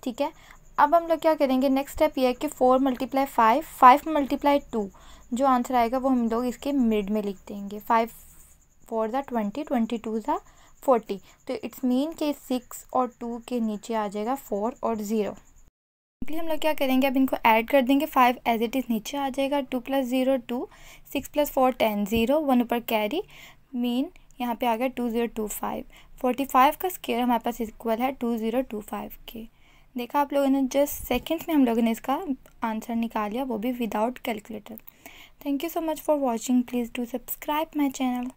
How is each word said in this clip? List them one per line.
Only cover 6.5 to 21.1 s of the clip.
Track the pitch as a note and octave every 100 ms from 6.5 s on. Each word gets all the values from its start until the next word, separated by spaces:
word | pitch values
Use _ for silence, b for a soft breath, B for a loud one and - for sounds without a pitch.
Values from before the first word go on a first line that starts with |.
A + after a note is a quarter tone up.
| A#3 -
मिड | C#4+ A#3 G#3+ G3
में | G#3+
लिख | G3+ F#3+ -
देंगे। | G#3 G3+ G#3
फ़ाइव | - A#3 A#3 - - - - - _ _ -
फ़ोर | A3+ A3
ज़ा | B3
ट्वेंटी, | C4+ A#3+ G#3 A#3+
ट्वेंटी | D4+ C4 A3+ A#3+
टू | A3 A3
ज़ा | G#3+ E4 b b b b
फ़ोर्टी, | - A#3+ - G3 b b -
तो | C4 -
it's | - B3+
mean | B3 D4+ D#4+
कि | D4+
सिक्स | C#4+ - B3+ - - -
और | B3+ B3 -
टू | A#3+ A#3+ A3+
के | B3
नीचे | A3+ G#3 -
आ | A3+ G#3
जाएगा | G#3 G#3+ C4+
फ़ोर | - G3+ G#3+ C#4
और | A#3 A3+
ज़ीरो। | G#3 A3 G3+
Simply | - - - - _ _ _ _ _ - E4
हम | E4
लोग | D#4
क्या | D#4
करेंगे, | D4+ C4+ C4 C#4
अब | C4
इनको | C4 - -
ऐड | A3 A3+
कर | C#4
देंगे, | B3 C#4 D#4
फ़ाइव | - B3 B3 -
as | A3+ A#3
it | C4+
is | B3+
नीचे | A3 G#3 C#4
आ | C#4
जाएगा, | C4+ C4+ C#4+
टू | C4+ B3+
प्लस | A#3 C4+ B3+
ज़ीरो | C4 B3+ C4+ B3+
टू, | A#3+ F#4+ B B B -